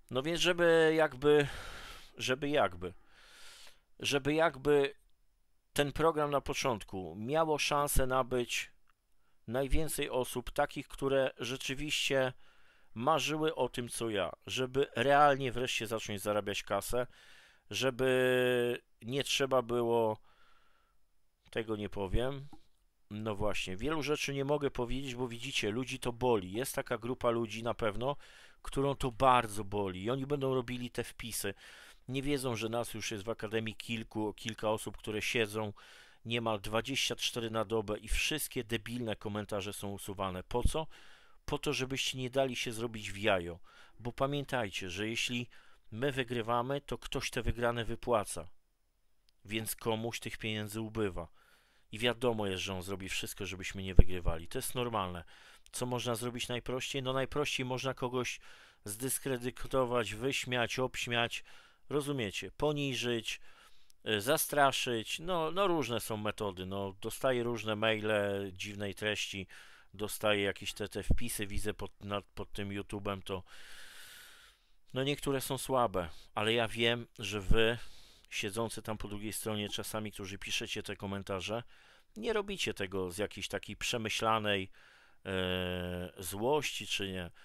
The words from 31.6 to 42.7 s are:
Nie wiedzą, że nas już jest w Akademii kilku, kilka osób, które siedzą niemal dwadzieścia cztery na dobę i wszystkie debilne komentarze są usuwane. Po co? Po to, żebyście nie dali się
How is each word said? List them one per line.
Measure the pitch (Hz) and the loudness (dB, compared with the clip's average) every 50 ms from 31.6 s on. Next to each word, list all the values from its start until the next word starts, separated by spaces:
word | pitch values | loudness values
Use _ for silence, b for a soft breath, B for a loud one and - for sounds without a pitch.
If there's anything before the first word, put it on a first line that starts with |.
| B B B B B B B B - | B B B B B B B B -10
Nie | - 127 139 | -4 -4 -2
wiedzą, | 127 143 147 131 131 131 113 | 0 0 0 0 0 -2 -2
że | 101 113 110 | 0 -2 0
nas | 117 120 113 - - | 0 -2 -2 -2 -6
już | 107 - - | -6 -4 -4
jest | 113 101 95 | -6 -4 -4
w | 113 | -6
Akademii | 110 - 110 104 110 113 113 113 107 | -4 -4 -4 -2 -2 -2 -2 -2 -6
kilku, | - - - 117 110 107 - - 113 107 104 - | -8 -6 -4 -4 -4 -4 -6 -4 -2 -2 -2 -4
kilka | - - 113 107 - 113 107 | -4 -8 -8 -6 -2 0 0
osób, | 110 104 - 110 - | 0 0 -2 -8 -10
które | - - 110 107 104 | -8 -8 -6 -4 -2
siedzą | - - - 120 110 104 104 110 107 104 98 B B B B B B B B B - | -2 0 2 2 2 2 0 -2 -4 -4 -6 B B B B B B B B B -6
niemal | 113 117 120 113 113 110 101 | -4 -2 0 2 0 0 0
dwadzieścia | 95 101 107 113 110 131 135 - - - 120 | -2 0 0 0 0 0 -2 0 0 0 0
cztery | - - - - 123 113 110 | -2 -2 -2 -2 -2 -4 0
na | 110 113 107 | 0 0 0
dobę | 98 113 113 104 104 107 | 2 2 0 2 0 -4
i | - 110 | -4 0
wszystkie | 107 - - - - 156 143 - - - 127 117 | 0 0 2 2 2 0 0 -2 -2 -2 -4 -2
debilne | 104 117 110 107 117 120 123 120 110 101 | -2 -4 -4 -2 -4 -4 -2 -2 -2 -2
komentarze | - - 107 101 107 101 - 107 101 92 104 98 | -2 -4 -4 -2 -2 -2 -2 -2 -2 -2 -4 -6
są | - 104 101 | -6 -6 -6
usuwane. | 101 95 - - 95 101 95 95 90 92 - | -6 -6 -8 -8 -4 -2 -2 -2 -2 -6 -6
Po | - - 123 120 | -2 0 4 4
co? | 139 - 156 160 B B B B B B B B B B B _ - | 4 4 2 -2 B B B B B B B B B B B _ -4
Po | 151 | -4
to, | 143 - 151 135 | -2 0 0 0
żebyście | 123 131 127 135 127 - - 131 | 0 -2 -2 -2 -2 -2 -2 -2
nie | 131 127 120 | -4 -4 0
dali | 127 139 135 131 120 | 2 2 2 2 0
się | - - 127 | -4 -4 -4